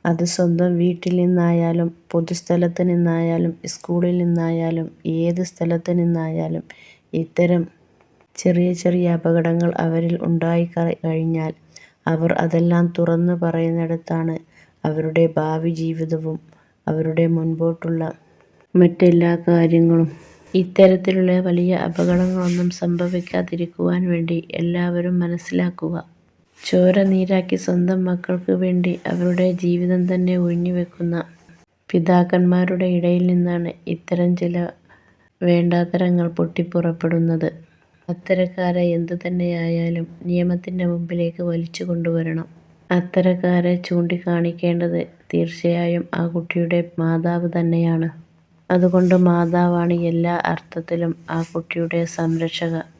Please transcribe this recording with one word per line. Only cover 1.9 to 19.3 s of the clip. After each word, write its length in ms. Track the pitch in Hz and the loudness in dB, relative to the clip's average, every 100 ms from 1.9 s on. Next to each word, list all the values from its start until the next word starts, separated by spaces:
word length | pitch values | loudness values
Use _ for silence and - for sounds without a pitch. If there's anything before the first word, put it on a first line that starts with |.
| 170 _ | -6 _
പൊതുസ്ഥലത്ത് 760 | 170 165 175 - 175 175 175 180 | -4 -2 -8 -2 0 0 0 0
നിന്നായാലും 640 | 175 170 165 165 165 170 165 | 2 0 0 0 0 -2 -4
സ്കൂളിൽ 500 | 175 - - 175 175 180 | -12 -12 -4 -2 0 0
നിന്നായാലും 720 | 175 170 165 165 165 165 160 - 165 | 0 0 0 -2 -2 -4 -8 -8 -6
ഏത് 280 | 165 170 175 | -2 -2 -2
സ്ഥലത്ത് 480 | 180 - 170 170 170 | -6 -4 -2 -2 -2
നിന്നായാലും 720 | 175 170 165 160 165 160 165 - - - _ _ | 0 0 0 -2 -4 -4 -6 -10 -20 -20 _ _
ഇത്തരം 500 | 160 160 - 175 175 165 _ _ _ _ _ _ | -6 -4 0 2 2 -2 _ _ _ _ _ _
ചെറിയ 340 | - 180 175 180 | -4 0 2 0
ചെറിയ 340 | 175 180 180 175 | 0 0 0 0
അപകടങ്ങൾ 560 | 170 165 170 165 170 170 - | 0 2 2 2 0 0 0
അവരിൽ 380 | 165 165 170 170 | -2 0 -2 -2
ഉണ്ടായി 440 | 170 170 165 170 | -2 0 0 0
ക-, 320 | 170 170 170 - | -2 -2 -4 -2
കഴിഞ്ഞാൽ 540 | 165 160 160 165 160 - _ - - _ | -4 -2 -2 -2 -4 -8 _ -20 -20 _
അവർ 240 | - 160 165 | -4 -2 0
അതെല്ലാം 520 | - 170 165 170 170 175 | 0 0 0 2 2 0
തുറന്നു 460 | 170 170 170 175 | 0 0 2 0
പറയുന്നിടത്താണ് 1000 | 175 170 165 165 170 165 165 - 165 165 160 - _ _ _ | 0 -2 -2 -2 -2 -4 -6 -4 -4 -4 -6 -12 _ _ _
അവരുടെ 400 | 156 156 160 160 165 | -4 -4 -2 2 2
ഭാവി 440 | 160 156 160 165 | 2 -2 -2 -2
ജീവിതവും 680 | 165 165 160 160 160 160 160 - _ _ _ - | -2 -4 -4 -4 -4 -4 -8 -12 _ _ _ -4
അവരുടെ 380 | 156 160 160 165 | -2 0 2 2
മുൻപോട്ടുള്ള 760 | 165 165 160 165 165 165 165 160 - _ _ _ _ _ | 2 0 -2 -2 -2 -4 -4 -6 -10 _ _ _ _ _
മറ്റെല്ലാ 560 | 180 175 175 180 175 170 | 6 6 6 6 6 4